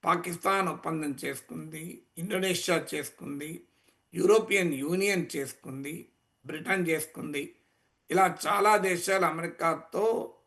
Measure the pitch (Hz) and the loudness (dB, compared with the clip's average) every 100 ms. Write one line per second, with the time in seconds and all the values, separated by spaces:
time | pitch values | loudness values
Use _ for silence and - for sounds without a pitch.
0 | - 175 180 170 196 196 185 156 - 160 | 2 0 0 -4 0 2 0 -4 -4 -4
1 | 151 139 - 139 - 160 156 156 165 - | -4 -6 -8 -8 -10 -12 -12 -12 -14 -14
2 | _ - 175 196 190 180 - 165 156 151 | _ -10 -4 -2 0 0 2 0 0 -6
3 | 143 - 151 143 151 170 - _ _ _ | -8 -12 -10 -8 -8 -12 -16 _ _ _
4 | _ 170 180 220 214 196 175 139 143 180 | _ 0 6 6 6 2 2 0 0 0
5 | 196 190 160 151 135 - - 131 139 165 | 2 0 -2 -4 -8 -10 -12 -10 -10 -10
6 | - _ _ _ 131 151 165 190 170 156 | -14 _ _ _ -12 -10 -2 0 2 0
7 | 156 - 151 143 143 - _ _ _ _ | -2 -10 -8 -6 -8 -12 _ _ _ _
8 | _ 165 190 156 - 202 202 214 190 175 | _ 2 2 2 0 4 6 6 4 0
9 | 175 196 175 160 170 - 165 156 - - | 2 2 2 0 -6 -2 -2 -2 -4 0
10 | 214 233 - - | 2 0 -4 -12